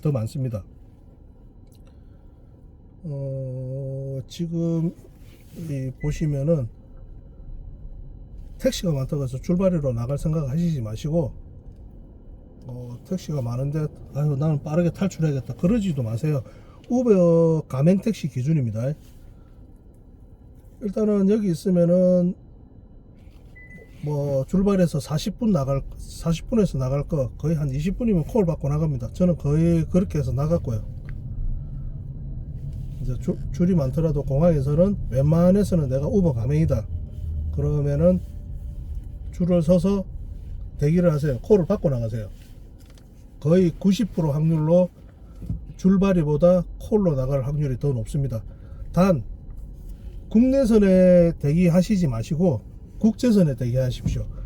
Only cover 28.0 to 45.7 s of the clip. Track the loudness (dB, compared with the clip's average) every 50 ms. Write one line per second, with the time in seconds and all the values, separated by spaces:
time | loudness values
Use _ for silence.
28 | 0 0 2 0 0 0 0 0 2 2 0 -2 -2 -2 0 0 0 0 -2 -2
29 | -6 -6 -2 2 2 2 2 2 0 0 2 4 4 4 4 2 2 2 2 0
30 | 0 0 -2 -2 -2 0 -2 -2 0 0 0 0 0 -2 -4 -4 -4 -6 -10 -10
31 | -10 -10 -10 -10 -8 -8 -6 -4 -4 -2 -2 -4 -6 -8 -10 -8 -8 -8 -8 -10
32 | -10 -10 -10 -10 -10 -10 -8 -8 -10 -10 -10 -10 -10 -8 -8 -8 -10 -10 -8 -6
33 | -4 -4 -4 -4 -4 -6 -6 -6 -6 -6 -2 0 2 2 2 2 0 0 0 0
34 | 0 0 0 -2 -2 0 2 4 4 4 4 4 2 0 4 4 4 4 2 -2
35 | -4 -2 0 2 2 4 4 6 6 6 6 4 4 2 2 0 0 0 0 -2
36 | 0 0 2 2 2 2 2 0 0 0 2 2 2 2 2 0 -2 -4 -6 -6
37 | -6 -8 -10 -10 -8 -6 -6 -4 -4 -4 -4 -2 -2 0 0 0 0 0 0 2
38 | 4 4 4 2 -2 -6 -12 -12 -12 -12 -12 -10 -10 -10 -10 -10 -10 -8 -10 -10
39 | -10 -10 -12 -12 -12 -10 -6 -2 0 2 2 2 4 4 4 4 4 2 0 0
40 | -4 -6 -10 -12 -12 -12 -12 -12 -12 -12 -12 -12 -12 -10 -6 -2 0 2 2 4
41 | 4 4 2 2 0 -2 -2 -2 2 4 4 4 4 2 0 0 0 0 0 0
42 | -4 -4 -6 -6 -8 -10 -14 -16 -18 -20 -20 -20 -20 -20 -20 -20 -20 -20 -20 -20
43 | -20 -20 -20 -20 -20 -20 -12 -4 2 4 6 6 6 4 2 2 2 2 2 2
44 | 0 -2 -2 -2 0 0 2 2 2 2 2 2 4 4 6 4 4 2 -2 -12
45 | -20 -20 -20 -20 -20 -20 -16 -12 -8 -8 -8 -8 -10 -14